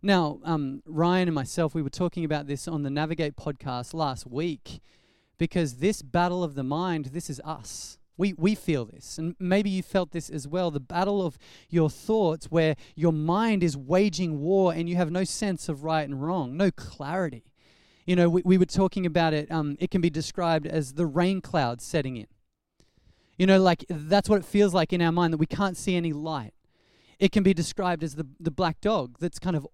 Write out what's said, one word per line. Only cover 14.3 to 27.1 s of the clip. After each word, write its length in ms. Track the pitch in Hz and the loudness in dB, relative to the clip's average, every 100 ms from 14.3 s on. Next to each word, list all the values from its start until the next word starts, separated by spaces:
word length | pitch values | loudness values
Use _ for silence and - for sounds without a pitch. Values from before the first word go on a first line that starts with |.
| 147 | -2
war 320 | 151 190 185 | 0 2 4
and 160 | 165 170 | 2 0
you 80 | 175 | 0
have 140 | 165 | 0
no 140 | 180 | 0
sense 440 | 190 - 208 170 - | -2 -2 -4 -2 -4
of 160 | 143 | -6
right 220 | 156 160 143 | -2 0 -2
and 160 | 139 | -4
wrong, 340 | 151 185 127 147 | -2 -2 -2 0
no 140 | 196 | 0
clarity. 760 | - - - 139 180 170 120 - _ _ _ _ _ - | 0 -8 -10 -6 -4 -4 -6 -16 _ _ _ _ _ 0
You 80 | |
know, 140 | 180 175 | 4 4
we, 140 | 175 | 4
we 140 | 180 185 | 6 6
were 80 | 185 | 4
talking 400 | - 190 - 180 | 4 2 2 -2
about 260 | 165 165 | 2 2
it, 180 | 151 147 | 2 0
um, 260 | 160 147 143 | -2 -2 -2
it 100 | 180 | -2
can 100 | 196 | 2
be 80 | 170 | 2
described 560 | 151 151 - 170 160 151 | 0 -4 -2 0 2 0
as 260 | 160 135 | -4 -4
the 120 | 143 170 | -2 -2
rain 340 | 143 180 190 | 2 2 0
cloud 400 | - 175 123 120 | -2 0 0 -2
setting 360 | - 165 135 123 | -4 -4 -4 -6
in. 100 | 104 _ _ _ _ _ _ _ _ _ _ - | -12 _ _ _ _ _ _ _ _ _ _ 2
You 100 | 190 | 6
know, 140 | 190 | 8
like, 240 | 190 170 - | 6 4 0
that's 400 | 160 156 202 202 | -8 0 2 4
what 100 | 214 | 2
it 60 | |
feels 300 | - 202 202 | 2 2 4
like 180 | 180 160 | 4 0
in 100 | 180 | 2
our 80 | 170 | 2
mind, 220 | 170 175 | 2 2
that 60 | 160 | 2
we 80 | 160 | 0
can't 300 | - 196 175 | 0 -2 -2
see 200 | - 180 | -2 0
any 160 | 170 | 0
light. 420 | 147 160 151 110 - _ _ _ _ _ | -4 -6 -8 -10 -16 _ _ _ _ _